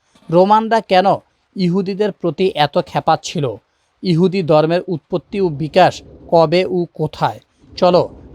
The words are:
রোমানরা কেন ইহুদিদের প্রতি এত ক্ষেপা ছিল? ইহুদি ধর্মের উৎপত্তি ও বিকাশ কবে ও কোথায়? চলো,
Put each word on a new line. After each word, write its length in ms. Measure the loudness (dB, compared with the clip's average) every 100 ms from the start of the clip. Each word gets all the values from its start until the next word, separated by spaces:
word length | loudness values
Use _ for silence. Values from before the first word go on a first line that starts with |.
| _ _ 0
রোমানরা 520 | 2 4 2 2 -2
কেন 260 | 2 2 2 0 -6 _ _ -4
ইহুদিদের 540 | -2 0 -4 -4 -4
প্রতি 340 | -2 -6 -2 -2
এত 220 | 0 0 -2
ক্ষেপা 360 | -4 -4 -2 -2
ছিল? 220 | -4 -6 -6 -8 _ _ _ _
ইহুদি 380 | -2 0 0 0
ধর্মের 400 | 2 2 2 -2 -4
উৎপত্তি 520 | -10 -6 -8 -6 -4
ও 60 | -4
বিকাশ 460 | -4 -2 4 4 2 -12 -20 -2
কবে 340 | 0 2 0
ও 140 | -2 -4 -6
কোথায়? 440 | -6 -8 -4 -6 -6 _ _ _
চলো, 300 | 0 2 2 0 -8 -8